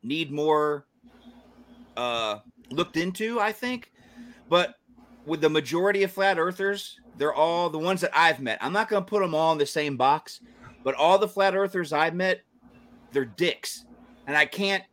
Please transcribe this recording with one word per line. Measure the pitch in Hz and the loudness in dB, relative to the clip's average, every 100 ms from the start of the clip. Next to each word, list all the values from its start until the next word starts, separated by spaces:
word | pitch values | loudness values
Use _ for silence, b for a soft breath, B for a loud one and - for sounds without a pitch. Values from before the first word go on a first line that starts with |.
need | 113 156 151 | -8 -6 -4
more, | 143 156 151 151 147 - _ _ - - - - - - - - 117 | -2 2 2 0 -4 -10 _ _ -20 -20 -20 -20 -20 -20 -20 -16 -6
uh, | 123 117 110 104 - _ - | -4 -2 -2 -4 -10 _ -8
looked | 143 170 160 | -4 -2 -2
into, | 175 185 220 233 | -4 -4 -4 -2
I | 208 | -2
think. | 214 247 247 - b b b b b - | -4 -6 -8 -10 b b b b b 0
But | 175 175 - _ _ - - | 2 2 -6 _ _ -20 -18
with | 147 160 | -8 0
the | 151 | 2
majority | 156 127 165 196 196 | 2 0 0 2 2
of | 190 | 0
flat | 190 196 180 | 2 0 2
earthers, | 170 180 196 202 - - - - | -2 -2 -4 -4 -10 -18 -20 -4
they're | 147 | -2
all | 143 160 170 175 | 2 2 2 -2
the | 156 | -2
ones | 170 185 | -2 -2
that | 170 147 | 0 4
I've | 165 143 | 4 2
met. | 123 107 | -4 -4
I'm | 131 | -2
not | 196 220 | -2 -2
gonna | 202 | -2
put | 185 208 | -2 -2
'em | 180 | 0
all | 156 160 | 2 2
in | 156 | 2
the | 143 | 0
same | 156 151 127 | -2 -4 2
box, | 131 151 - - b b b b | 2 2 -2 -20 b b b b
but | 135 | -6
all | 135 160 196 | 2 4 4
the | 214 | 2
flat | 196 196 | 2 2
earthers | 185 196 190 151 | 2 -2 -2 -2
I've | 151 165 | 0 0
met, | 175 185 - _ _ - - - - - | 0 -2 -2 _ _ -20 -20 -20 -20 -6
they're | 139 | -4
dicks. | 120 95 170 - - - - - - - - | -4 -2 -2 -2 -10 -14 -18 -20 -20 -16 -2
And | 147 | 2
I | 147 | 2
can't, | 185 196 190 - | 0 -2 -4 -6